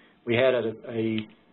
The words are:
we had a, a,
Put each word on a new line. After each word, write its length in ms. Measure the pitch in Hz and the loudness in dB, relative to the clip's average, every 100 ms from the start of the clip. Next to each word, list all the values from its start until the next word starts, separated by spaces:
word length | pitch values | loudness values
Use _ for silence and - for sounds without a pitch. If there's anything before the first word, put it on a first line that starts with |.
| - _ 120 | -20 _ 0
we 80 | |
had 220 | 117 131 123 | 2 4 2
a, 180 | 110 110 127 | -2 -6 -8
a, 380 | 113 113 110 107 - _ | -4 -2 -2 -6 -16 _